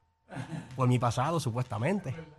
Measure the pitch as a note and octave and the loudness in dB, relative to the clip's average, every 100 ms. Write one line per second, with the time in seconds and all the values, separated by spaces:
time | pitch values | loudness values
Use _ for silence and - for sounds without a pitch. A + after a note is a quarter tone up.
0 | _ _ _ C3+ - D#3+ - C3 B2+ B2 | _ _ _ -12 -8 -8 -8 2 4 4
1 | A#2+ A2+ C#3 E3+ B2 A#2 B2 G#2 C3+ G#3+ | 4 2 0 0 0 -2 -4 -2 0 0
2 | E3+ - - | -2 -8 -12